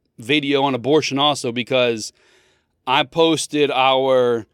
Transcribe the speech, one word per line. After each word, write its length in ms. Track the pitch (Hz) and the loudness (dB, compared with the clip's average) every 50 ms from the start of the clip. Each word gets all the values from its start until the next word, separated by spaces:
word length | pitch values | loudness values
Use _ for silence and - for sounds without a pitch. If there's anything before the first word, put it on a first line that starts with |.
| _ _ _ - | _ _ _ -12
video 440 | 117 110 147 151 151 151 143 135 139 | -4 -2 -2 0 0 0 0 0 0
on 120 | 139 131 | 0 -2
abortion 440 | 120 107 123 156 156 131 - 135 139 | -4 -2 0 0 0 0 0 -2 -2
also, 340 | 143 147 143 - - 123 117 | 0 -2 -2 -2 -4 -6 -6
because 600 | 123 117 - 135 127 123 120 117 110 104 - - _ _ _ _ _ _ _ _ _ _ _ _ _ _ | -6 -4 -2 0 0 2 0 0 -2 -6 -12 -14 _ _ _ _ _ _ _ _ _ _ _ _ _ _
I 160 | - 127 147 147 | -2 0 0 0
posted 680 | 127 - 165 165 165 160 143 - - - 147 147 135 | 0 0 0 2 2 2 0 -2 -4 -2 0 0 0
our 760 | 127 131 131 135 131 131 135 135 131 127 123 120 120 113 104 - | 2 2 2 2 2 2 2 2 2 4 4 2 0 -2 -4 -8